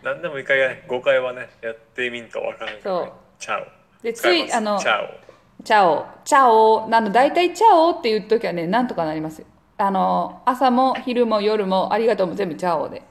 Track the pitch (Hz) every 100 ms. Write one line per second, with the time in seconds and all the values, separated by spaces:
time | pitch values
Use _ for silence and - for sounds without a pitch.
0 | 131 143 165 143 131 135 131 117 - 123
1 | 139 131 127 123 117 _ 117 113 _ -
2 | 123 120 110 110 110 107 113 - 208 180
3 | - - _ _ - 104 - _ _ _
4 | 233 226 349 349 - 240 214 202 180 104
5 | 98 - - _ _ _ - 214 185 143
6 | - - - 285 254 220 220 220 220 226
7 | 214 214 285 311 349 330 440 349 330 339
8 | 240 214 185 214 196 170 165 220 247 208
9 | 160 156 156 156 - _ _ - 196 190
10 | 185 180 175 - - 254 269 247 262 240
11 | 254 240 226 214 208 214 190 190 160 208
12 | 226 202 180 185 190 143 180 160 131 -
13 | _